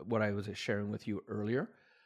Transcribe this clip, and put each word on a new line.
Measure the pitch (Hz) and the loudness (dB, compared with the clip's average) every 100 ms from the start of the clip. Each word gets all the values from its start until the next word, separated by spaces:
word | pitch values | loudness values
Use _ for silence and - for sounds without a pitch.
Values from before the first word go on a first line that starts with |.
| 101 | 0
what | 113 | 2
I | 107 | 4
was | 101 101 | 2 -2
sharing | 101 - 104 104 | -4 0 0 0
with | 107 - | -4 -2
you | 101 - | -4 -2
earlier. | 104 104 123 214 - _ _ | -2 2 2 0 -8 _ _